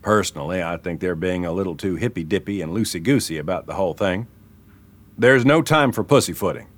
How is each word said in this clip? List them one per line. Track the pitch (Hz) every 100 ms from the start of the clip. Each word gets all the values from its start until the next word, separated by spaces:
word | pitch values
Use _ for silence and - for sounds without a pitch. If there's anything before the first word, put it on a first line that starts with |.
Personally, | - 104 90 78 73 92
I | 85
think | 85 90 82
they're | 92
being | 82 92 90
a | 87
little | 87 95 82
too | 98
hippy-dippy | 82 117 - 78 95 - 101
and | 80
loosey-goosey | 98 107 87 87 139 - 80
about | 76 87
the | -
whole | 78 92
thing. | 78 98 92 117 - - - - - - - - -
There's | 120 131
no | 123 160
time | - 156 135
for | 113
pussyfooting. | 95 139 - 82 92 65 -